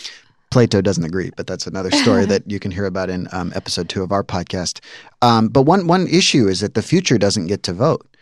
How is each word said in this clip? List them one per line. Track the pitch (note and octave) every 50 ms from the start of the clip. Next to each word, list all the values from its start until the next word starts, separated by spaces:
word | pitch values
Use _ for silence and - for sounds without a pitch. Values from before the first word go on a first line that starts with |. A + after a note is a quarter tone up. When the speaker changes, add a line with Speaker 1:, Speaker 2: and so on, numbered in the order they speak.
| - - - - _ _ _ _ _ _ -
Speaker 1:
Plato | B2+ A#2+ A2 - G2+
doesn't | F#2+ G2+ F#2+ F2 E2
agree, | D#2+ F2 F#2+ F2+ F2 -
but | - F#2 -
that's | F#2 F2 -
another | F#2+ E2 F#2+ F#2+ F#2
story | - D4 C4+ A#2 G2+ F#2+ G2
Speaker 2:
<laughs> | F#2+ G2+
Speaker 1:
that | F#2+ - -
you | G2+ G2
can | - G#2
hear | E2+ F2+ G2+
about | G2 F2+ F#2+ F#2 F2+
in, | F#2 F2+ F#2 - -
um, | F#2 F2+ F2 -
episode | F#2+ - - - - F2 E2+
two | - G2+ F#2+
of | F2 G2
our | G2 G2
podcast. | - - F#2+ F2 - - F#2 F2 - - - _ - - - - - _ _ -
Um, | A#2+ A#2 A2+ A2 A2
but | A#2 C#3 C3+
one, | D3 F3 G3 F3 E3
one | E3+ F#3+ F3+
issue | - - F3 F#3+ - - D3+ A2+
is | G2 F#2+ F2+
that | G#2 G2 -
the | A2+ G#2
future | - - G2 F2+ - C3 G#2
doesn't | G2 G2+ F#2+ A2 E2+ E2
get | G2+ F#2 -
to | - F2
vote. | F2 A#2+ D#3+ D3 - - _ _ _